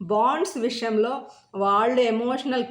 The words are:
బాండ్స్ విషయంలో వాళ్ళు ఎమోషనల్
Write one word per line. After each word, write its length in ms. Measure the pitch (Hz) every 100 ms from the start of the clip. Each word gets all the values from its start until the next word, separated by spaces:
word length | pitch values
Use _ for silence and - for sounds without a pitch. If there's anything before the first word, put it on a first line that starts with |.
బాండ్స్ 560 | 180 208 240 311 370 269
విషయంలో 640 | 233 - 226 214 233 277 - - _
వాళ్ళు 460 | 196 196 202 233 254
ఎమోషనల్ 640 | 233 220 240 262 277 254 240